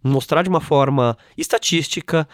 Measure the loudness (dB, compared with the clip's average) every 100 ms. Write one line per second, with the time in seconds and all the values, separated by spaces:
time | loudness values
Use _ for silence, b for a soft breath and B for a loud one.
0 | -2 0 0 0 2 0 2 2 2 2
1 | 0 -2 b b -4 -2 0 -2 -2 -6
2 | -2 -2 -2